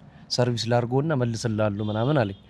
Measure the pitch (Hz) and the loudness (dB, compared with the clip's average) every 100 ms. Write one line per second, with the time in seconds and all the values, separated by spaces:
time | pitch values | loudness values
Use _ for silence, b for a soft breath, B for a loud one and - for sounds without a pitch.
0 | - B B - 123 120 110 120 117 127 | -20 B B 0 0 0 0 0 2 0
1 | 156 147 123 113 120 107 107 101 107 107 | 0 0 0 -2 -2 0 0 0 -2 0
2 | 120 151 104 98 | 2 2 0 -4